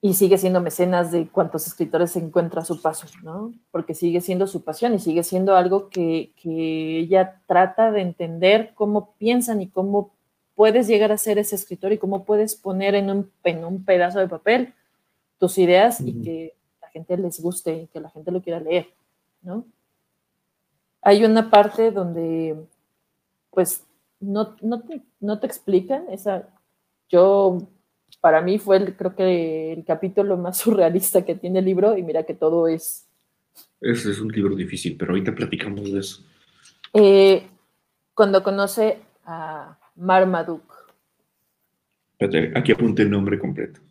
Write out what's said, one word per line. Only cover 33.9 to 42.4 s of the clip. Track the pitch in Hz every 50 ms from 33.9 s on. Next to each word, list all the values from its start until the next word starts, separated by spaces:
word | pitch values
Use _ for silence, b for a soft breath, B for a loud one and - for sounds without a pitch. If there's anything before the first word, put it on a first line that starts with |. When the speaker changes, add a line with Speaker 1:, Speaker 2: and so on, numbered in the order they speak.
| 120 - - 107
Speaker 2:
es | 98 104
un | 110 110
libro | 107 110 98 98 -
difícil, | - - 95 - 90 - 87 80 -
pero | - -
ahorita | 90 98 95 - -
platicamos | - 117 113 - - - 104 101 101 101 98
de | 98 98
eso. | 98 - - - b b b b b b b b b b b b b - _
Speaker 1:
Eh, | 208 208 196 196 196 196 196 190 180 - - _ _ _ _ _ _ _ _ _ _ _ _ _
cuando | - 214 202 196 190
conoce | 190 202 196 196 202 196 196 233 214 220 185 - - _ _ _ _
a | - 165 165 160 156 156 151 147 151 156 _ _ _ _ _
Marmaduke. | 175 185 185 190 190 190 180 170 165 175 165 165 _ _ - - _ _ _ _ _ _ _ _ _ _ _ _ _ _ _ _ _ _ _ _ _ _ _ _ _ _ _ _
Speaker 2:
Espérate, | - 98 95 82